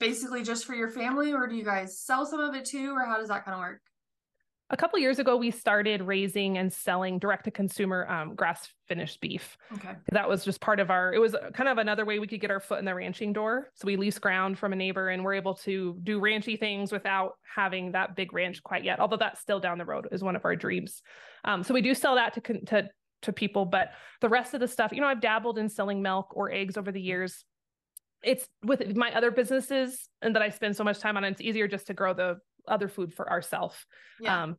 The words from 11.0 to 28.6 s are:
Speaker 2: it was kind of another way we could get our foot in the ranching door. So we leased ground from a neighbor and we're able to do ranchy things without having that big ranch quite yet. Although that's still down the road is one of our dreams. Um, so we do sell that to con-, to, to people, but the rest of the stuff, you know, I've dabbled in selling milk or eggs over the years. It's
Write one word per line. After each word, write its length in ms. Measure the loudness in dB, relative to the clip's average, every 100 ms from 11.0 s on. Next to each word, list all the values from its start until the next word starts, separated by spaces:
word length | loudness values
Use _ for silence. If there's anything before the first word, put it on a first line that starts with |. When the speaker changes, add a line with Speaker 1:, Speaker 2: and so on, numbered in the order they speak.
| 4
Speaker 2:
it 40 | 6
was 160 | 4 4 -4
kind 140 | 0 2
of 100 | 2
another 260 | 2 2
way 140 | 0 -2
we 80 | -2
could 140 | -4
get 100 | -2
our 80 | -2
foot 220 | -2 -2
in 40 |
the 100 | -2
ranching 380 | -4 -6 -4 -2
door. 380 | 0 0 -2 -4
So 120 | -6 -2
we 80 | 0
leased 240 | 0 0
ground 380 | 2 2 2 0
from 140 | -2
a 40 | 0
neighbor 320 | 0 0 0
and 160 | 0
we're 100 | 0
able 200 | 0 -2 -4
to 380 | -2 -2 -2 -4
do 180 | -2 2
ranchy 380 | 2 2 0 -2
things 320 | -2 -2 -2
without 440 | -2 0 0 0 -4 -8
having 380 | -2 0 0 -2
that 240 | -2 -2 -2
big 160 | -4
ranch 280 | -2 -2 -4
quite 180 | -6 -4
yet. 160 | 0 0
Although 200 | 2 2
that's 220 | -2 -4
still 200 | -2 -2
down 180 | -2 -4
the 60 |
road 240 | -4 -6 -4
is 120 | -4
one 120 | -2
of 100 | 0
our 120 | 0 0
dreams. 440 | 0 -4 -4 -12 -20 -20 -20 -6
Um, 180 | -2 0
so 100 | 2
we 80 | 4
do 120 | 4
sell 220 | 4 6 6
that 180 | 4
to 60 | 0
con-, 240 | -4 -4 2
to, 220 | 2 2 -6 _ _
to 100 | -6
people, 340 | -2 0 0 2
but 260 | 0 0 -6 -20 0
the 80 | 4
rest 240 | 4 2
of 60 | -2
the 80 | -2
stuff, 220 | 0 0
you 80 | 2
know, 60 | 2
I've 140 | 4
dabbled 380 | 4 2 2 0
in 100 | -2
selling 340 | -2 -2 0
milk 340 | 0 0 -2 -4
or 140 | -2
eggs 260 | -2 -4 -4
over 140 | -4
the 100 | -4
years. 440 | -2 -2 -4 -6 -20 _ _ _ _ -20 _ _
It's 240 | 0 0 -2 _